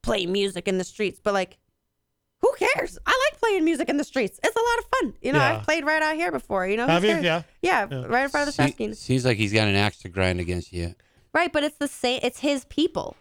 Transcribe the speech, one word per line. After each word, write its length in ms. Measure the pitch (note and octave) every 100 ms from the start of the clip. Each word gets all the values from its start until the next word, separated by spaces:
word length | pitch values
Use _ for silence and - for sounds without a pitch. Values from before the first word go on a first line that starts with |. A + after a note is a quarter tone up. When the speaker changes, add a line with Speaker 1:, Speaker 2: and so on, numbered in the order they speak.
Speaker 1:
play 220 | - G#3+ F3
music 420 | G3 G3 F#3 -
in 100 | F#3+
the 60 |
streets, 360 | F3+ - G#3 -
but, 100 | G#3
like, 240 | G3+ F#3 - _ _ _ _ _ _ _ _
who 120 | A#4+ -
cares? 400 | G4+ D5 - - -
I 220 | B4+ C#5+
like 80 | -
playing 260 | A#4 G4 D#4+
music 240 | D4+ A#3+
in 80 | C#4+
the 60 |
streets. 360 | C#4 C4+ - -
It's 120 | G#4+ A4+
a 40 |
lot 200 | A#4 A#4
of 60 | - C5
fun. 140 | C#4 -
You 100 | -
know, 60 | G3
Speaker 2:
Yeah. 160 | C#4 G#2+
Speaker 1:
I've 60 |
played 200 | G#2+ D#4+
right 180 | D4 D#4
out 140 | D#4 D#4
here 160 | F4
before, 360 | - - G3 F#3
you 100 | G#3+
know? 80 | B3
Who 60 |
Speaker 2:
Have 120 | E3+
you? 80 | G#3+
Speaker 1:
cares? 120 | E4
Speaker 2:
Yeah. 180 | F3 E3 - _
Speaker 1:
Yeah, 240 | F4 C4 G3
Speaker 2:
Yeah. 160 | C3+ B2+
Speaker 1:
right 160 | A#3+ C4+
in 40 |
front 180 | D4 D4
of 80 | C#4+
the 60 |
Speaker 3:
Se-, 80 | C#4
Speaker 1:
Shaskin. 220 | - G#3+ G#3+
Speaker 3:
seems 300 | - C3 B2
like 120 | G#2+
he's 160 | G#2
got 140 | A2 F2+
an 60 | G2
axe 220 | G#2 -
to 100 | F#2+
grind 300 | F2+ F#2 F2+
against 320 | E2+ F2+ -
you. 220 | F2 E2+ - _ _ _
Speaker 1:
Right, 180 | D#4 E4+
but 120 | D4+
it's 140 | D4 -
the 100 | C#4+
same. 320 | - B3 B3+
It's 180 | B3 -
his 240 | D4 C#4 -
people. 500 | - E4 F3+ - -